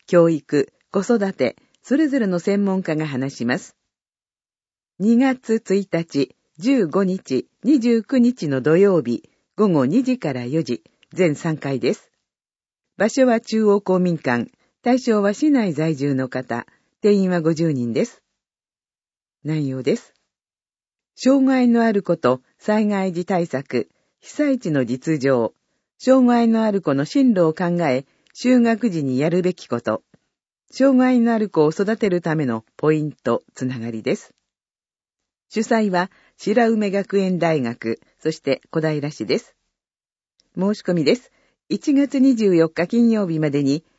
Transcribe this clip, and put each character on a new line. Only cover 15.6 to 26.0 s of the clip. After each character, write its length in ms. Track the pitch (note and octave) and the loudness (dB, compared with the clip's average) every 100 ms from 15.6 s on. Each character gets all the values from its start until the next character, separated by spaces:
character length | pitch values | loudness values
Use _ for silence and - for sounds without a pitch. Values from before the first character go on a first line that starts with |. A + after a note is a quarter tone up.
| G3+ | 0
在 220 | C#3+ D#3+ C#3 | -2 -2 -2
住 180 | C#3+ | -2
の 140 | C3 C3 | -2 -4
方、 400 | B2+ - A#2 - _ _ _ | -6 -8 -8 -10 _ _ _
定 120 | G#3 | 2
員 160 | G3+ F#3 | 2 2
は 100 | F3+ | 0
五 120 | D#3 | 0
十 180 | D#3 E3 | 0 0
人 220 | C3+ A#2+ | -2 -2
で 100 | A2+ | -2
す。 180 | A#3+ - _ _ _ _ _ _ _ _ _ _ _ _ | -4 -8 _ _ _ _ _ _ _ _ _ _ _ _
内 260 | C#3+ D#3 C#3 | -6 -4 -4
容 120 | C3 | -4
で 140 | B2+ A#3 | -2 -4
す。 180 | - _ _ _ _ _ _ _ _ _ _ - | -6 _ _ _ _ _ _ _ _ _ _ -4
障 300 | B3+ C#4 C4 | 0 2 2
害 240 | C4 B3 | 2 2
の 140 | A#3 | 2
あ 80 | A3+ | 2
る 120 | G3+ | 0
子 140 | - E3+ | -2 0
と 240 | B2 B2+ _ _ | 0 -2 _ _
災 280 | - G#3+ G#3 | -2 0 0
害 280 | G3+ F#3+ | -2 -2
時 120 | E3+ F3+ | -4 -2
対 200 | F#3 F3 | -2 -2
策、 440 | C3 - B2 - _ _ _ | -6 -4 -6 -6 _ _ _
被 100 | - | -12
災 300 | - D4 B3+ | -4 -2 -2
地 120 | F3+ | -2
の 140 | C#3+ A#2 | -2 -2
実 340 | B2+ E3 D#3 | -4 -4 -2
情、 320 | C3+ B2+ A2+ - _ _ _ | 0 0 0 -6 _ _ _
障 300 | _ | _